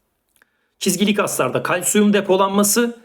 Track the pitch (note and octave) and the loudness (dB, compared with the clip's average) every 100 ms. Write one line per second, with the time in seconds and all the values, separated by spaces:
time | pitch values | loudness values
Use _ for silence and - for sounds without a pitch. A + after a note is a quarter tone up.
0 | _ _ _ _ _ _ _ - G3+ F3 | _ _ _ _ _ _ _ -8 -4 -2
1 | G#3 G3+ F3 - B2+ B2 - F3+ F3 G#3 | 0 0 -2 -2 -2 -2 -2 -4 0 2
2 | G#3 G3+ G3 F#3+ G3 G3+ G3+ A#3 A#3+ - | 2 2 2 2 2 2 0 0 -2 -4